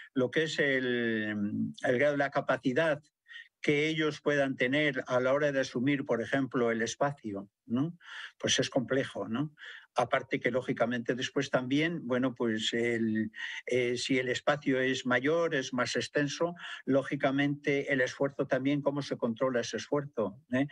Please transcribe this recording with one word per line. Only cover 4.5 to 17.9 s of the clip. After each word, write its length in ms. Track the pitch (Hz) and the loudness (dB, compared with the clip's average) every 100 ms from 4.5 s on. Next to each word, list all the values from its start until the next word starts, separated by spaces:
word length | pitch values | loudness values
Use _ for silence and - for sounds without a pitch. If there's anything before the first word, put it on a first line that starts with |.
| 127 | 2
tener 480 | 123 143 151 131 - | 0 2 2 0 0
a 120 | 127 | 2
la 140 | 127 | 4
hora 180 | 139 147 | 4 4
de 80 | 135 | 2
asumir, 460 | 131 131 135 139 139 | 0 0 0 0 0
por 160 | 117 | -2
ejemplo, 500 | 110 139 127 135 117 | 0 0 0 2 2
el 120 | 113 | 2
espacio, 680 | 113 - 143 143 107 101 101 _ - | -2 0 -2 -2 -8 -8 -10 _ -4
¿no? 320 | 117 160 175 - - - - | 0 0 -4 -16 -14 -14 -6
Pues 220 | - - | -2 0
es 100 | 127 | 0
complejo, 580 | - 113 131 123 - 104 | -2 0 -2 -2 -6 -4
¿no? 280 | 117 151 - - - - - | -4 -4 -6 -18 -18 -4 -2
Aparte 440 | 120 135 135 139 | 0 0 -2 -2
que, 120 | 127 | 0
lógicamente, 640 | 123 127 113 117 123 117 123 | 0 -2 0 0 0 -2 -4
después 340 | 127 143 135 | -2 -2 0
también, 560 | 131 123 143 160 170 120 | 0 0 0 0 -2 -2
bueno, 300 | 123 131 117 | 0 0 0
pues 380 | 120 110 110 | -2 0 0
el, 580 | 117 120 117 113 107 110 - - - - | 0 0 0 0 0 -2 -6 -10 -10 -2
eh, 320 | 123 123 123 | 0 0 -2
si 220 | - 131 | 0 0
el 100 | 123 | 0
espacio 500 | 117 - 147 - 131 | -2 0 0 0 2
es 280 | 131 127 123 | 2 0 0
mayor, 480 | 127 135 165 165 147 | 0 2 2 2 0
es 180 | 127 | -2
más 220 | 123 120 127 | -2 0 -2
extenso, 580 | 117 147 143 - 170 175 - - - | -2 0 0 0 -4 -4 -12 -10 0
lógicamente 1080 | 135 131 143 143 135 143 143 - 139 139 | 2 2 0 0 2 0 0 0 0 0